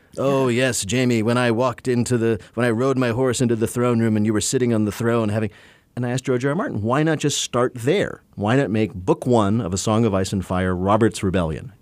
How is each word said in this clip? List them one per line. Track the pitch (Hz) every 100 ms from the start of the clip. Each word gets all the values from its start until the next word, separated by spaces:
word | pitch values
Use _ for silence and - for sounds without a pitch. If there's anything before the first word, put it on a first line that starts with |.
| _ -
Oh, | 135 135 131
yes, | 120 131 110 98
Jaime, | 123 123 113
when | 107 120
I | 120
walked | 113 127 - 127
into | 123 117 120
the, | 113 107 -
when | 113 123
I |
rode | 113 135 131
my | 123
horse | 113 131 113
into | 120 113
the | 110
throne | 120 123 117
room | 113 107
and | 107
you |
were | 107
sitting | - 135 123
on | 113 104
the |
throne | - 117 117 107
having," | 110 107 - - - _ -
and | 123
I |
asked | 127 135
George | 123 139
R |
R | 160
Martin, | 247 113
"Why | 110 135
not | 156 151
just | 147 -
start | - 120 123
there? | 120 117 196 60 - _ -
Why | 101 131
not | 110
make | 110 110
book | 90 95 170 131
one | 120 98 113
of | 90
A | 92
Song | - 110 117
of |
Ice | 95 95
and | 101 87
Fire, | 92 92 90
Robert's | 95 107 113 -
Rebellion, | 98 90 82 78 - -